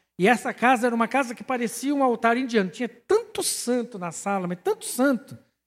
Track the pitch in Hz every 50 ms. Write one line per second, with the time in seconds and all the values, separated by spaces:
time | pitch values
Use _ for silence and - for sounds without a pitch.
0 | _ _ _ - 175 208 247 214 - 247 208 - 220 247 269 233 226 247 233 233
1 | 226 226 - 277 277 233 240 - 208 - 262 240 240 214 - - - 269 294 285
2 | 269 254 233 220 - 226 233 240 262 247 233 220 190 185 - - 247 226 - -
3 | _ - 370 440 466 - - - 370 - - - - 233 247 247 233 240 - 196
4 | 180 175 160 - - 202 202 196 180 175 180 180 - 381 427 - - - - -
5 | 254 285 269 220 - - 123 - _ _ _ _ _